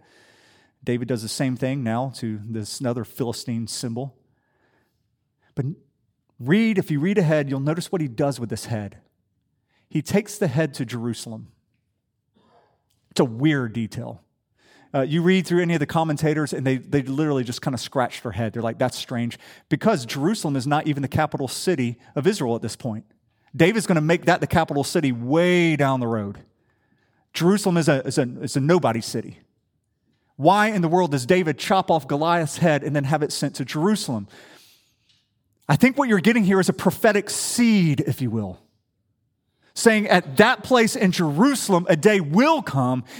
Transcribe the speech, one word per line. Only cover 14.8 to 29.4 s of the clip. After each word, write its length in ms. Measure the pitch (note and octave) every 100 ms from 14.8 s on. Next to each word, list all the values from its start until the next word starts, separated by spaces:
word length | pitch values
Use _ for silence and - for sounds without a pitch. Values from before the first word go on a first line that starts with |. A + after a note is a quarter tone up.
| _
Uh, 100 | C#3
you 200 | C3 E3
read 240 | E3+ F#3+ D#3+
through 160 | F3
any 120 | E3+
of 60 | E3
the 60 | D3
commentators, 680 | E3 D#3+ C#3+ D#3 D3+ D3
and 140 | - C3
they, 120 | C3
they 240 | - C#3+
literally 420 | B2+ C3+ D3+ C3+
just 180 | A#2+ A#2+
kinda 160 | D3 B2
scratch 420 | - C#3 A#2+ -
their 120 | A#2+
head. 200 | F#2+ A2
They're 80 | A#2
like, 180 | A2+ -
"That's 200 | B2+ -
strange," 400 | - A#2+ A#2 - - - -
because 360 | D3+ G#3+ F3+
Jerusalem 520 | A#2+ C#3 D#3 A3+ D#3 C#3
is 100 | C3
not 220 | D3 D3+
even 120 | C#3+
the 80 | C3+
capital 400 | D#3 D3+ D3+ C3+
city 480 | - F#3+ D#3 A#2+ A#2+ - -
of 100 | D3+
Israel 300 | G#3 B2+ A#2
at 40 |
this 160 | A#2 -
point. 300 | B2 G#2+ - _ _ _ _
David's 320 | C#3 E3 A3 -
gonna 140 | E3
make 240 | D3+ F#3
that 160 | - F3+
the 60 | C#3+
capital 360 | F3 D#3+ C#3+
city 300 | C3 F3+ C#3+
way 640 | A#2+ A#2+ D#3+ F3+ F3+ E3+ D3+
down 240 | C#3 C3
the 60 | A#2
road. 320 | A2+ G2+ G2+ - _ _ _ _ _ _ _ _
Jerusalem 420 | - E3+ G#3 G3 E3+
is 120 | D3+
a, 160 | C3+ C3
is 120 | D3
a, 40 | B2 C3
is 140 | - C#3
a 40 |
nobody 400 | C#3+ F3+ C3 A2+
city. 380 | - A#2+ G2 -